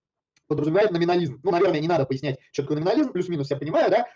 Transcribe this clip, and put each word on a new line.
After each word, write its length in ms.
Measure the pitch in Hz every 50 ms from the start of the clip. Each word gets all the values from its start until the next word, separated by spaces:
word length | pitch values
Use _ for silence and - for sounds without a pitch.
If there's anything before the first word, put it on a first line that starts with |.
| _ _ _ _ _ _ _ _ _ -
подразумевает 440 | 151 139 147 156 160 190 220 208
номинализм. 480 | 180 165 175 170 175 180 175 143 131 - -
Ну, 80 | 185
наверное, 280 | 175 175 202 185 170 151
не 80 | 151 165
надо 180 | 175 151 135
пояснять, 340 | - 135 135 143 147 135 - _ _
что 120 | - - 135
такое 140 | - - 151
номинализм, 340 | 156 185 226 285 302 254
плюс-минус 400 | - 180 180 180 170 147 139 139
я 60 | 139 135
понимаю, 340 | 147 151 180 320 294 208
да? 120 | 190 226 -
То 60 | - -